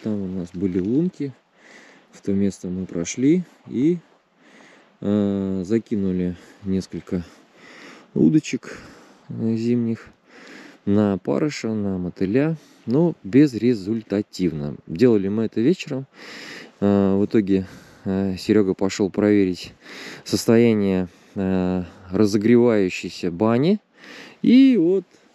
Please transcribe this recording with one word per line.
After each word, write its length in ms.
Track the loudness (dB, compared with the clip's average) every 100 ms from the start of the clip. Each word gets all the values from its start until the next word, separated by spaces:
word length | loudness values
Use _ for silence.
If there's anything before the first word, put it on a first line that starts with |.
там 180 | -6 -6
у 60 | -6
нас 220 | -8 -8
были 280 | -4 -2 -2
лунки, 520 | -2 -2 -2 -6 -12 -12 _ _ -20 -20 -20 -20 _
в 80 | -12
то 100 | -4
место 360 | -2 -2 -4 -8
мы 180 | -8 -6
прошли 580 | -6 -6 0 2 2 -2 _ -8
и, 300 | -2 0 -2 -6 _ _ _ _ -20 -20 -20 _ -8
э, 640 | -2 0 0 -2 -4 -4
закинули 720 | -2 -2 -2 -4 -2 -2 -2 -6 -14 -12
несколько 600 | -6 -4 -6 -12 -6 -8 -8 -16 _ _ -20 -20 -20 -20 -6
удочек, 640 | 2 4 4 0 -8 -10 -18 -20 -20 -20 _ -14
э, 280 | -6 -4 -2
зимних 520 | 0 0 -2 -6 -10 _ _ -20 -20 -20 -20 -10 0
на 320 | 2 2 0
парыша, 500 | -2 -2 -2 -4 -6
на 260 | -4 -4 -4
мотыля, 580 | -6 -4 -2 0 0 -4 -10 _ -2
но 280 | 0 0 -2
безрезультативно. 1500 | 2 4 4 2 0 0 -2 -6 -2 -4 -4 -2 -2 -2 -8 -10 -8
Делали 420 | 2 4 4 0
мы 160 | -4
это 160 | -4 0
вечером. 460 | 0 0 -4 -10 -10 -18 -20 -18 -18 -18 -16 -2
Э, 360 | 2 4 4 2
в 80 |
итоге, 420 | 2 0 2 0 -2 -12 -20 -12
э, 320 | -4 -2 -2 -4
Серёга 360 | 2 2 2
пошёл 360 | 0 -2 -2 -2
проверить 600 | 2 4 4 2 -2 -10 -20 -20 -18 -18 -16
состояние, 840 | -4 -2 4 4 4 2 0 0 -2 _ _
э, 500 | -4 -2 0 0 -2 -6 -14 -4
разогревающейся 1200 | 0 2 2 4 4 4 2 0 -4 -10 -8 -6
бани, 500 | -2 0 2 2 0 _ _ -20 -20 -20 -4
и 340 | 4 6 6 4
вот 280 | 2 0 -4 _ _